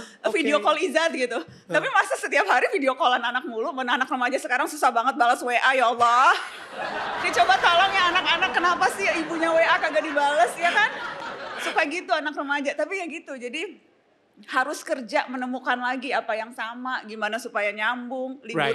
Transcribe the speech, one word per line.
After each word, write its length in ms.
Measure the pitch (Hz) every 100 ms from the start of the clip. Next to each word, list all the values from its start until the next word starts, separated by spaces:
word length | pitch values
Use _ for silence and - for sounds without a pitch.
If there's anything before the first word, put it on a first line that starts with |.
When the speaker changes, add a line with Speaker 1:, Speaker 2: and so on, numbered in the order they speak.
| 233 -
Speaker 1:
<laughs> 160 | -
Video 240 | 330 277 294
Speaker 2:
Oke. 80 | 294
Speaker 1:
call 140 | 302
Izzat 340 | 330 311 330
gitu. 240 | 254 247 247
Speaker 2:
Heeh. 320 | 330 - -
Speaker 1:
Tapi 180 | 180 -
masa 260 | 427 403 -
setiap 320 | 359 277 -
hari 240 | 254 466
video 240 | 403 269 262
callan 260 | 294 247
anak 240 | 233 254 302
mulu? 240 | 226 285
Mana 320 | 262 247 254
anak 80 | 262
remaja 240 | 262 247 262
sekarang 300 | 311 254 311
susah 240 | 294 269
banget 240 | 233 247
balas 240 | 277 240 247
W 120 | 247
A, 260 | 240 254 269
ya 80 | 233
Allah. 480 | 233 240 240 294 370 - - - - - - - -
Ini 80 | 359 349
coba 180 | 349 381
tolong 360 | 392 339 392
ya 120 | 392 359
anak-anak, 400 | 359 302 330 370
kenapa 360 | 370 349 349 370
sih 160 | 392 392
ibunya 460 | 349 311 330 330
W 80 | 330
A 160 | 320 320
kagak 240 | 320 302
dibales, 500 | 302 285 285 294 349 -
ya 180 | 339
kan? 160 | 392 440 - - - - - - -
Suka 240 | 330 - 311
gitu 240 | 339 302
anak 240 | 330 302
remaja, 400 | 302 285 285 269
tapi 240 | 269 302 381
ya 80 | 339
gitu. 320 | 320 320 269
Jadi 400 | 240 302 370 262 _ _ _ _ _ _ -
harus 340 | 277 269 320
kerja 440 | - 285 220 285 -
menemukan 500 | 254 254 254 262 247
lagi 320 | 240 262 254
apa 240 | 208 -
yang 160 | 220 220
sama, 560 | 247 226 240 254 254 214
gimana 320 | 220 208 220
supaya 320 | 233 208 208
nyambung, 720 | 208 214 247 240 262 262 269
liburan 320 | 220 165 143